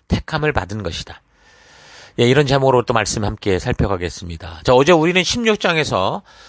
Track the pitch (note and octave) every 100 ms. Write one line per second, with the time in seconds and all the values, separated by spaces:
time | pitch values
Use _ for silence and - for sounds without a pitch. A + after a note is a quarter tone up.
0 | - - - D#3 D3+ C3 F2+ G#2+ F2+ D#2+
1 | - - _ _ _ _ _ - - -
2 | - - A#2+ C3 C#3+ C#3 C3+ B2+ A#2 A#2
3 | G#2 - G#2 G#2+ - F#2 A#2+ B2+ G2+ F#2+
4 | F2 - F2 E2 - - - B2+ C#3+ F3
5 | D#3+ F3+ F3 A#3+ A#3 G#3 G3+ E3 C3+ A#2
6 | F#2+ E3+ - -